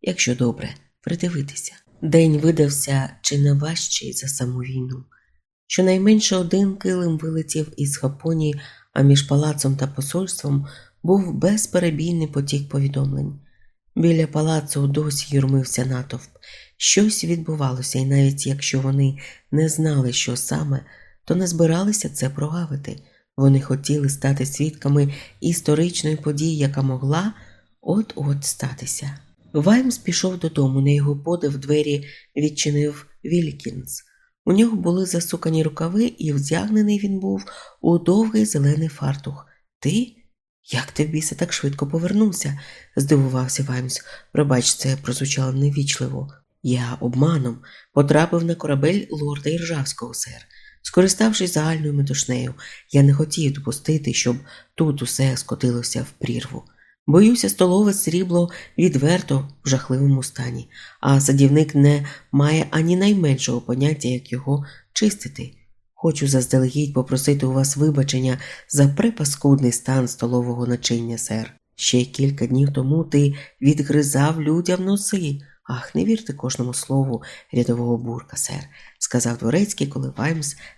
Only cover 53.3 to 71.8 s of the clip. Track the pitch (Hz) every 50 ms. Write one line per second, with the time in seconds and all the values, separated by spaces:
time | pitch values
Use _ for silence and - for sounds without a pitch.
53.3 | - 170 156 139 139 143 - 123 - - - - 160 151 151 - - - - 123
54.3 | 123 139 139 - - - - _ - - 165 156 143 143 127 120 - - 135 135
55.3 | 131 131 - - 123 - - 123 120 120 120 - - 120 127 - - - - 123
56.3 | 120 120 - - 131 - - - _ _ _ _ _ _ - - 139 180 208 220
57.3 | 247 233 - - - - 185 180 180 202 214 208 196 196 - 185 170 180 185 180
58.3 | 170 175 175 175 - - - - - - 170 185 160 131 135 156 175 180 - -
59.3 | 139 135 139 - - _ - 139 131 127 - - 131 131 139 139 139 131 127 -
60.3 | - - 127 123 123 123 120 _ - - - - - - - 135 139 139 139 -
61.3 | 135 139 139 139 143 151 156 147 147 143 139 143 147 143 143 143 - - _ -
62.3 | - 143 143 147 156 160 151 147 - 156 160 170 180 180 196 208 208 190 170 143
63.3 | 131 131 - - 123 120 - - 123 127 139 147 156 143 - 123 123 123 - -
64.3 | 120 127 - 135 143 143 143 - - - _ _ - - 220 208 208 - - -
65.3 | - - - - - _ _ _ - _ _ _ _ - - 165 147 143 143 139
66.3 | 139 131 123 - - 131 131 127 131 147 151 143 143 127 127 - - 135 - 147
67.3 | 143 143 135 131 131 131 135 139 - 139 151 156 147 139 131 139 - 131 131 131
68.3 | 127 127 - - - - - - - 143 143 143 143 - 208 233 226 - 151 139
69.3 | 143 - - 143 139 143 135 120 120 - - - 131 131 123 117 - - 120 120
70.3 | 123 123 120 123 120 123 123 123 123 120 - - 120 117 117 117 117 113 - -
71.3 | 107 110 113 117 - _ _ _ _ -